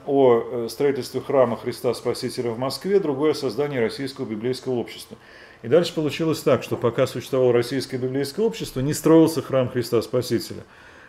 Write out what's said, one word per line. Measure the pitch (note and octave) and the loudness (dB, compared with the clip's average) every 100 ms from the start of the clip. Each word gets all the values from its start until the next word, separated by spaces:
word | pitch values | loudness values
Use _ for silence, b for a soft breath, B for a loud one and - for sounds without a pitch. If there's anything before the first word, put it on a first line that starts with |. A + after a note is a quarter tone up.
| - | 0
о, | C#3 C3 A#2 | 4 6 6
э, | A2+ B2 A2+ | 2 -6 -6
строительстве | - C#3+ B2+ A#2 C3 | -2 0 0 -4 -6
храма | - C#3 A#2+ A2 | 0 4 4 2
Христа | B2 A#2 B2+ | -6 -4 -4
Спасителя | A2+ B2 A2+ B2 B2+ A#2+ | -2 -4 -4 -4 -4 -6
в | A2+ | -4
Москве, | C3 B2+ F#3 G3 | -6 -6 0 0
другой | D3+ C3+ D#3 | 2 0 0
о | D3 | 0
создании | C3+ G#2+ D3 C3+ | -2 -2 -2 0
Российского | A2 - C3+ - A#2 | -2 -2 -8 -8 -8
библейского | G#2+ A#2 B2+ C3+ | -6 -4 -4 -4
общества. | B2 G#2 - - - B B B B | -4 -4 -10 -18 -20 B B B B
И | A#2 | 2
дальше | D3+ E3+ - | 2 2 0
получилось | D3+ - D#3+ D3+ | -2 -2 -2 0
так, | D#3 - | 2 2
что | - A2+ | 0 -2
пока | A#2 A2+ C3 | -2 0 -2
существовало | B2+ - C3+ B2 | -4 -4 2 4
Российское | A#2+ A#2 C3+ A#2 C3 | 4 2 -2 -4 -4
библейское | B2+ C3+ C#3 - A3+ | -4 -2 -4 -2 -2
общество, | A3 C#3+ C3+ | -2 -6 -4
не | C3+ | -2
строился | - D#3+ D#3+ D#3+ C#3+ | 0 6 8 6 2
храм | - C3+ B2 | -2 0 0
Христа | B2 A#2 A#2 | -2 0 0
Спасителя. | G2+ B2+ A#2+ A#2 - G2 - B B B | 0 -2 0 -2 -4 -12 -16 B B B